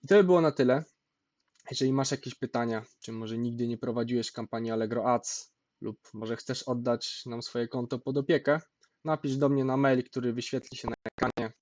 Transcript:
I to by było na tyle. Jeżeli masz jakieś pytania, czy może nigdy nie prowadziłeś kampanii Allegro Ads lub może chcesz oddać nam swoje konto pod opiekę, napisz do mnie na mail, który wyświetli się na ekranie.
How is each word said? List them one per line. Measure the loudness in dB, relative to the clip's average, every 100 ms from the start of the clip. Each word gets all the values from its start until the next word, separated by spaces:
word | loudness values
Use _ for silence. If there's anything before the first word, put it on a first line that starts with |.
I | 6
to |
by | 6
było | 8 6
na | 6
tyle. | 4 4 4 0 _ _ _ _ _ _ _ -12
Jeżeli | -2 2
masz | 2 0
jakieś | -2 -6
pytania, | -8 -4 -2 0 -2 -8 _
czy | -12
może | -10 -6 -4
nigdy | -4 -2 -4
nie | -2
prowadziłeś | -4 -2 0 -2 -2
kampanii | -8 -8 -6 -2
Allegro | -2 0 0 2
Ads | 0 0 -12 -14 _ _ _
lub | -10 -10 -16
może | -10 -6 -6
chcesz | -6 -8
oddać | -4 -2 0 -2 -2 -10 -10
nam | -10
swoje | -6 -4 -4
konto | -4 -4 -6
pod | -4 -4
opiekę, | 2 2 2 0 _ _ _ _
napisz | -4 -2 -2 2
do | 2
mnie | 2
na | 2 2
mail, | 4 2
który | 0 -2 -2
wyświetli | -2 -4 -6 -6 -10
się | -8
na | -8
ekranie. | -10 -2 -2 -2 -8 _